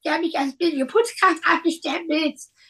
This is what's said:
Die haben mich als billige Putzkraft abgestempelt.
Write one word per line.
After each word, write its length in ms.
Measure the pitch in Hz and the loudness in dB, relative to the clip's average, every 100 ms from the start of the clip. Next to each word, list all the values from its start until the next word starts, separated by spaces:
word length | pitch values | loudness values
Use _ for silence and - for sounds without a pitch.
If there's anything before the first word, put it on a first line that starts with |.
Die 60 | 311 | -4
haben 120 | 311 | -2
mich 160 | 339 320 | -2 -2
als 180 | 277 262 | -4 -2
billige 280 | 339 285 262 | -2 0 0
Putzkraft 520 | 440 466 - 381 320 - | 2 0 2 2 2 2
abgestempelt. 880 | 339 339 - 302 320 330 311 311 - - _ _ | 0 0 -2 -4 -6 -2 0 0 -4 -14 _ _